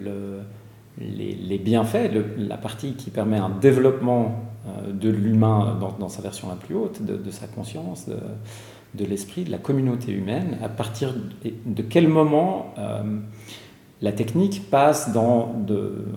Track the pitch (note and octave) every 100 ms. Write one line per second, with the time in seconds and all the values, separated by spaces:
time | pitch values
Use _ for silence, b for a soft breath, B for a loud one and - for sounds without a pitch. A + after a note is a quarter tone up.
0 | G2 G2 G2+ G2 G#2 A2 B B B -
1 | A2+ G2+ G2+ G2 F#2 G2 F#2+ A#2 A2+ G#3
2 | A#3+ G#2+ G#2 G#2 G#2 G#2 A2 - C#3+ B2
3 | - - G#2+ G#2+ G#2 G2+ C3+ B2+ C3 C3
4 | A#2+ B2 A2 A2 - - - F#2+ G2+ G2
5 | A2 G2+ G#2 A2 A2 G#2+ G2+ F#2 F#2+ G#2
6 | F#2 - G2 - G2 F2+ - G3 A3 -
7 | G#2 G2 G2 - - A2+ A2+ D#3 E3+ F3
8 | - A2 G#2+ G#2+ B B B B B A2
9 | G2 G2 - - F3 G2+ - C#3 C3 A#2
10 | - G2 F#2+ B2+ F3+ C3 A2 - A2+ -
11 | C3+ B2+ G2 - A#2 - A#2 G#2 A2+ E3+
12 | D#3+ D#3+ D3+ D3 F3 F#3+ F#3 - G#2+ G#2+
13 | G#2+ G#2+ G#2+ B B B B B - -
14 | G#2 G#2 A2 E3 G3 - - C#3 D3 D3+
15 | A#2+ A2+ A2+ A#2+ A#2 A2+ G2+ G2+ G2+ G2+
16 | G#2+